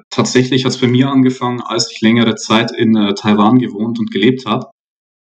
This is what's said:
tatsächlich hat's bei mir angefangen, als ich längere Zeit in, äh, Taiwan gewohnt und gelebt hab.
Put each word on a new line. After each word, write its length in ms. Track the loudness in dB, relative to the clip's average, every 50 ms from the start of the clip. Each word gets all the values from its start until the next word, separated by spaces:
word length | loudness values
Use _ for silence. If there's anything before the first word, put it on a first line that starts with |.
| -10 _
tatsächlich 560 | -4 -4 -2 2 2 2 2 2 0 0 0
hat's 140 | -2 -2 0
bei 80 | 0
mir 220 | 2 2 2 2 2
angefangen, 520 | 2 2 2 2 0 -2 -6 -6 -6 -6
als 300 | -8 -6 -6 -6 -6 -8
ich 100 | -8 0
längere 360 | 2 2 4 4 2 0 0
Zeit 340 | -4 -4 -2 0 0 0 -2
in, 240 | -2 0 2 2 2
äh, 180 | 2 2 0 -2
Taiwan 440 | -2 0 0 2 2 4 4 4 4
gewohnt 400 | 2 0 -4 -6 -6 -4 -4 -4
und 140 | -6 -4
gelebt 340 | -2 0 2 2 0 0 -4
hab. 240 | -6 -6 -6 -6 -10 _ _ _ _ _ _ _ _ _ _ _ _